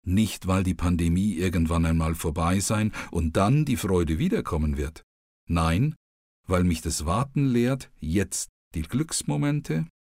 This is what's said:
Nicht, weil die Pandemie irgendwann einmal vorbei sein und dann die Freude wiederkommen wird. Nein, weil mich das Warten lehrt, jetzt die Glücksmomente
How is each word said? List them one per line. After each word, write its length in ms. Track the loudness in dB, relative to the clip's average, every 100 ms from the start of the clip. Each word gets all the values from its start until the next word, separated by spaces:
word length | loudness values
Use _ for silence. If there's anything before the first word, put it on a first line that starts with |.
| 2
Nicht, 420 | 2 2 -2 -2
weil 160 | 0
die 100 | 0
Pandemie 600 | 0 0 2 2 2 0 0
irgendwann 500 | 0 0 2 2 2
einmal 300 | 2 0 -2
vorbei 460 | -4 -2 0 0
sein 320 | 0 0 -2 -4 -6
und 240 | -4 0 2
dann 300 | 2 2 2
die 100 | -2
Freude 440 | 2 2 2 0
wiederkommen 580 | 0 0 -2 -2 0 -2
wird. 260 | -4 -8 _ _ _ _ -2
Nein, 460 | 0 2 2 0 -2 _ _ _ _ -2
weil 160 | 2
mich 160 | 2 0
das 260 | -4 -4 -2
Warten 400 | -2 0 0 2
lehrt, 460 | 2 2 -2 -6 -10
jetzt 500 | -2 0 0 -4 -8 _ _
die 100 | -6
Glücksmomente 1040 | -4 -4 -2 -4 -2 -2 0 -2 -2 -4 -4 _